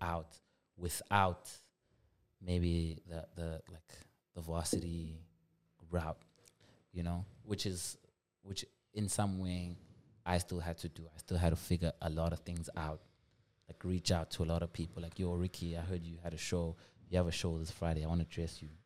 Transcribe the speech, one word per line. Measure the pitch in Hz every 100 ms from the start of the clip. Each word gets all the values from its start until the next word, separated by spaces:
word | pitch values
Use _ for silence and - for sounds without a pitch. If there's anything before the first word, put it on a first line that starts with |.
out | 87 85 82 - _ _ _ -
without | 87 - - 101 95 87 - - - _ _ _ _ _ _ _
maybe | 90 87 87 85 82 80 90
the, | 82 - -
the, | 82 80 -
like, | - - - - _ _
the | -
varsity | 80 82 82 82 85 82 80 80 82 _ _ _ _ _ 82
route, | 87 80 78 - _ - _ - - _
you | 90
know, | 85 87 98 -
which | - 101 101
is, | 90 - - - _ _ _
which | 98 95 - _ _
in | 104 101
some | - 104 92
way | 92 90 87 87 - - - - 87
I | 90
still | - 90
had | 82 82
to | 82
do. | - 80 -
I |
still | - 92
had | 85
to | 82
figure | - 87 85 -
a | 82
lot | 80 82
of | 85
things | - 87 82 85
out, | 78 78 - _ _ _ _ _ -
like, | -
reach | 90 92 -
out | 87 80
to | -
a | 80
lot | 85
of | 85
people, | - 82 -
like, | 82 -
"Yo, | 90
Ricky, | 87 90 - 85 82
I |
heard | 85 90
you | 85 82
had | 87
a | 80
show. | - 87 85 82 - - -
You | 90
have | 85
a |
show | - 90 82
this | 80
Friday. | - 82 80
I | 76
wanna | 85 82
dress | - 82 -
you. | 76 78